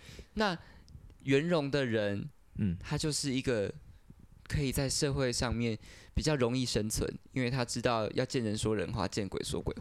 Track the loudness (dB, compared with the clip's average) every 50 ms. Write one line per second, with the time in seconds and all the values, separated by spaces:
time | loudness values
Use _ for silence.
0 | -12 -16 -18 -18 -18 -8 -2 0 0 0 0 -2 -8 -14 -20 -20 -20 -20 -20 -20
1 | -20 -20 -20 -8 0 2 2 4 4 4 2 2 2 2 0 0 2 2 2 2
2 | 2 2 0 -2 -4 -6 -10 -16 -20 -12 -4 0 0 0 0 -2 -4 -4 -2 0
3 | 0 0 0 0 0 0 0 0 0 2 2 2 0 -2 -4 -8 -14 -18 -20 -20
4 | -20 -20 -20 -20 -20 -20 -20 -18 -6 -2 0 0 0 0 0 0 0 0 0 2
5 | 2 2 2 2 2 2 2 0 0 0 0 0 0 0 -2 -2 -6 -14 -20 -20
6 | -20 -6 -4 0 2 2 4 4 4 4 4 2 0 2 2 0 0 0 0 -2
7 | -2 -2 -4 -6 -12 -6 -2 0 0 0 0 0 0 -2 -2 0 2 2 2 2
8 | 0 0 0 0 0 0 0 0 0 0 0 0 0 0 0 0 0 -2 -2 -2
9 | -2 0 0 -2 -4 -4 -4 -6 -4 -4 -4 -4 -4 -4 -6 -4